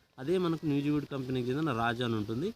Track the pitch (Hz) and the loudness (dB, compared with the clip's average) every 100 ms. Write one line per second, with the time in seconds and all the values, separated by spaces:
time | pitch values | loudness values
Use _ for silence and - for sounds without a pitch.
0 | _ - 135 185 175 165 160 143 143 147 | _ -10 -2 2 2 0 0 0 2 0
1 | 139 139 127 127 120 135 156 113 117 117 | 0 -6 -2 -2 0 0 0 2 0 0
2 | 120 110 104 113 190 | 0 0 0 -2 -4